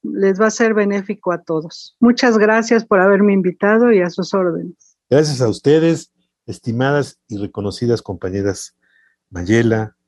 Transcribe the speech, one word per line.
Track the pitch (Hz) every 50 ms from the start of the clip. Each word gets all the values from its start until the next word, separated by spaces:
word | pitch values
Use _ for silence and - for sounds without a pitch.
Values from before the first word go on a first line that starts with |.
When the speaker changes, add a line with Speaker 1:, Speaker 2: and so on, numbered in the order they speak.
| -
Speaker 1:
les | - - - 196 196 196 185
va | 220
a | 214
ser | 208 - 240 226 214
benéfico | 214 208 202 202 202 190 196 208 - - 185
a | 175 165
todos. | _ - 165 160 156 165 - - - - _ _
Muchas | 240 240 240 247 - 247 226 220
gracias | 208 214 220 226 220 226 240 226 226
por | _ 214 190
haberme | 185 196 202 190 208 208
invitado | 196 196 180 180 175 _ - 202 214 226 240 240
y | 226 190
a | 175 175
sus | 170 - 175 - -
órdenes. | 196 185 175 160 170 170 180 170 _ _ _ _ _ _ _
Speaker 2:
Gracias | 123 143 156 151 147 123
a | 131 110
ustedes, | 101 - _ 139 147 160 160 165 165 160 - _ _ _ _ _ _ _ _
estimadas | - - - _ 123 113 120 131 139 143 147 139 139 - _ _
y | _ 110 101
reconocidas | 101 101 _ 107 101 101 92 - 120 120 117 110
compañeras | - - 98 90 - 92 92 101 98 101 92 - - - _ _ _ _ _ _ _ _ _ _ _ _
Mayela | - 85 87 90 110 117 117 113 110 110 107 104 _ _ _